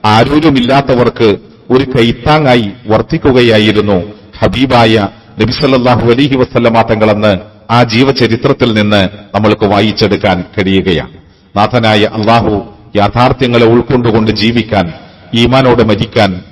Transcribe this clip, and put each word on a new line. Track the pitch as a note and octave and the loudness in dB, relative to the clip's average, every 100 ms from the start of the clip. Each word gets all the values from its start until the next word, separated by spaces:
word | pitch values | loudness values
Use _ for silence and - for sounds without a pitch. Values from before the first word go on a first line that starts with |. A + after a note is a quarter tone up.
ആരൂരുമില്ലാത്തവർക്ക് | G#2+ A2 B2 D3+ E3 C3+ A#2+ C3+ C#3 B2+ A#2 - A2+ F#2+ - - - | 2 2 2 2 2 0 2 0 0 0 0 2 0 0 -6 -20 -6
ഒരു | B2+ C3+ | -4 -2
കൈത്താങ്ങായി | C3 A#2 A2+ - D#3 C#3+ B2 G#2 F#2+ G#2 | 0 -2 -2 0 0 2 0 -2 -10 -4
വർത്തിക്കുകയായിരുന്നു | G#2+ A2+ D#3+ D3+ B2+ B2 A2 G#2+ G#2 G#2 F#2+ E2+ - - - | -2 -2 -2 0 2 2 2 2 0 0 -2 -4 -14 -20 -4
ഹബീബായ | A2 G#2 C3 B2 A#2 A2 G2 - - - | -4 -2 -2 2 2 2 -2 -8 -20 -4
നബി | G#2+ | -4
സല്ലല്ലാഹു | - D3 C3 B2 A#2+ A#2 | -2 0 0 2 0 2
അലൈഹി | A#2+ C#3 C3 | 0 0 0
വസല്ലമ | B2 C3 A#2 A2+ A2+ | -2 0 0 0 0
തങ്ങളെന്ന് | G#2+ G#2+ G2+ G#2+ F#2 - - - | 0 0 0 0 -2 -6 -20 -2
ആ | A#2 | 0
ജീവചരിത്രത്തിൽ | A#2+ A2 C3+ C3+ A#2 A2+ C#3 A#2+ A#2+ A2 | 0 0 0 0 -2 -2 -2 0 0 0
നിന്ന് | G#2 G#2 F#2+ - - | 0 0 0 -6 -8
നമ്മൾക്ക് | G2+ G#2+ G#2 G#2 | -2 0 0 0
വായിച്ചെടുക്കാൻ | G2+ G#2+ G#2 G#2+ G2 G#2 F2+ F2 | 2 0 0 -2 0 -2 -2 -4
കഴിയുകയാണ്. | - F#2+ F#2+ F2+ D#2+ C2 - - _ _ | -4 0 0 0 -2 -6 -16 -20 _ _
നാഥനായ | G2+ G#2+ B2 A2 G#2+ G#2 | -2 0 0 0 0 0
അല്ലാഹു | A2+ G#2 A#2 G#2+ G2+ - - - G2+ | -2 0 0 0 -4 -6 -20 -8 -2
യാഥാർത്ഥ്യങ്ങളെ | G2+ A#2 B2+ C3 B2+ A#2+ A#2 | -2 0 0 0 0 2 4
ഉൾക്കൊണ്ടുകൊണ്ട് | A#2+ A#2 B2+ A#2+ A2 A2 G#2+ | 2 2 -2 0 0 -2 -2
ജീവിക്കാൻ | A2 A#2+ A2 G2+ F2 D#2 - - - | -2 -2 -2 -2 -4 -8 -20 -20 -6
ഈമാനോടെ | A2+ A#2 C3 B2+ A#2+ | -2 2 2 2 2
മരിക്കാൻ | A2 G#2 - A#2+ G2+ F2+ - | 0 0 -2 -2 -2 -2 -12